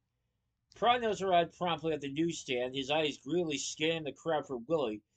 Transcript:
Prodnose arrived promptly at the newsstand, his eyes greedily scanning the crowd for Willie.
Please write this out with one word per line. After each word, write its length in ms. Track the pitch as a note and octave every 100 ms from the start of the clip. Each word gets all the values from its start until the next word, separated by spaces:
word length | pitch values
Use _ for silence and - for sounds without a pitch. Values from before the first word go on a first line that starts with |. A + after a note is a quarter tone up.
| _ _ _ _ _ _ _ -
Prodnose 460 | A3+ B3 A3+ F3
arrived 360 | F#3+ F3 E3+ -
promptly 360 | F3+ D#3 D#3+
at 80 | D3+
the 100 | C#3
newsstand, 640 | C#3 E3+ D3+ - B2 B2+ C3+
his 160 | B2+
eyes 260 | D3+ D3+ B2
greedily 400 | C3 E3+ E3 C#3
scanning 460 | - - D#3 E3
the 80 | D#3
crowd 340 | - E3 D3+ C#3
for 120 | B2
Willie. 440 | A#2 D#3+ A#2+ G#2+ -